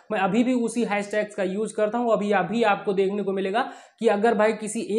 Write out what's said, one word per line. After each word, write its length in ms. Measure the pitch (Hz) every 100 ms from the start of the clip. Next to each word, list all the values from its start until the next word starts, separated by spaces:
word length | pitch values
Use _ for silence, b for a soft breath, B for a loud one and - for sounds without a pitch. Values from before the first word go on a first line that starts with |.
| -
मैं 80 | 208
अभी 240 | 190 214
भी 100 | 247
उसी 300 | 247 226 240
हैशटैग 500 | 196 208 202 214 208 -
का 60 |
यूज़ 300 | 185 190 214 -
करता 220 | 214 233
हूँ। 140 | 240
अभी, 180 | 202 202
अभी 320 | 196 175 226
आपको 300 | 220 202 214
देखने 300 | 190 190 202
को 80 | 196
मिलेगा 380 | 196 190 220 262 B B B
कि 80 | 220
अगर 260 | 202 233
भाई 200 | 214 214
किसी 280 | 220 214 233 185